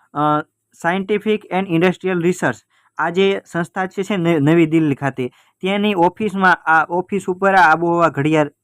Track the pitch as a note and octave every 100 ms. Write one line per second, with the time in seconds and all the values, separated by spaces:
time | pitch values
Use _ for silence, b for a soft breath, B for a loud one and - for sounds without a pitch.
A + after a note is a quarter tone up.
0 | b D3 D3+ D3+ D#3 _ _ _ E3+ F#3
1 | F#3+ G#3 A3 G#3 - F3+ G3 E3 F3+ E3+
2 | F#3 F3+ E3 F3+ D#3 A2+ _ _ _ -
3 | D#3+ F3 G3 G3 - E3+ E3+ - F#3 -
4 | F#3+ G3+ E3+ E3 C#3+ E3+ D#3+ E3 D#3 C#3
5 | C#3 C3 B2 b b b F#3 G3+ G#3 G3
6 | F3 - G#3+ F#3+ F#3 E3+ - D#3+ D3+ F3
7 | F3+ G3+ F#3+ F#3 G3 F#3+ E3 D#3+ E3+ E3+
8 | E3 C#3+ D3 D#3 D3 -